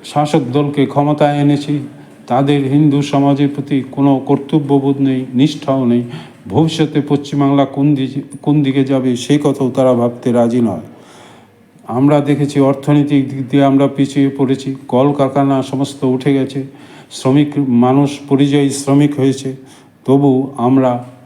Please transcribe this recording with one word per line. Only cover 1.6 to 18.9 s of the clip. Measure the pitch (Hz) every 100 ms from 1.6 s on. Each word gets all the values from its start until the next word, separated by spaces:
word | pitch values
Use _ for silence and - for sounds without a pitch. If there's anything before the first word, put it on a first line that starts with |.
| 151 147 127 - - - -
তাদের | 120 139 143
হিন্দু | 131 143 151 139
সমাজের | 143 139 139 139 143
প্রতি | 143 123 139 120
কোনো | - 143 135 131
কর্তব্যবোধ | 143 139 156 139 139 135 135
নেই, | 135 131 127
নিষ্ঠাও | 123 147 - - 135
নেই। | 123 120 120 - - - -
ভবিষ্যতে | 98 160 160 151 151 123
পশ্চিমবাংলা | 143 - 143 139 139
কোন | 135 - 147
দি-, | 139 131 143 - -
কোন | - 151
দিকে | 135 135
যাবে, | 131 135 127 120
সেই | - 147
কথাও | 147 131 131
তারা | 120 131
ভাবতে | 120 120 120 131
রাজি | 120 117 123
নয়। | 113 85 78 - - - - - - _ _ _ -
আমরা | 117 143 151
দেখেছি | 135 143 139 143
অর্থনৈতিক | 135 139 - 147 147 147 127
দিক | 135 123
দিয়ে | 143
আমরা | 139 139 139
পিছিয়ে | 139 135 147 139
পড়েছি, | 139 131 135 139 135 -
কলকারখানা | 123 143 139 135 143 139 135
সমস্ত | - 135 139 -
উঠে | 131 127 143
গেছে, | 135 131 139 135 - - - -
শ্রমিক | - 131 139 147 143
মানুষ | 131 120 127 135 143 - -
পরিযায়ী | 135 143 143 139
শ্রমিক | 131 -